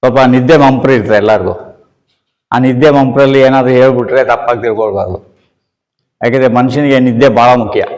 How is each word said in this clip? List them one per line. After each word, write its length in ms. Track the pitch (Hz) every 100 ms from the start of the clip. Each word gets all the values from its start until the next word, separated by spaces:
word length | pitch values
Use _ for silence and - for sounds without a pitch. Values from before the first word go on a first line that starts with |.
ಸ್ವಲ್ಪ 160 | 127 127
ನಿದ್ದೆ 380 | 127 127 127 156
ಮಂಪ್ರು 340 | 139 131 135
ಇರ್ತದೆ 240 | 127 101 107
ಎಲ್ಲರಿಗೂ. 380 | 104 107 92 92 - - _ _ _ _ _ _ _
ಆ 60 | 120
ನಿದ್ದೆ 320 | 131 127 151
ಮಂಪ್ರಲ್ಲಿ 500 | 143 135 131 139 135
ಏನಾದ್ರು 320 | 131 135 127
ಹೇಳ್ಬಿಟ್ರೆ 540 | 127 131 123 120 127 131
ತಪ್ಪಾಗಿ 360 | 117 120 120
ತಿಳ್ಕೊಳ್ಬಾರ್ದು. 760 | 117 107 110 98 92 92 _ _ _ _ _ _ _ _ _ _
ಯಾಕೆಂದ್ರೆ 300 | 117 131 131
ಮನುಷ್ಯನಿಗೆ 460 | 120 127 127 143 135
ನಿದ್ದೆ 300 | 127 117 139
ಬಹಳ 260 | 113 120 123
ಮುಖ್ಯ. 300 | 107 110 92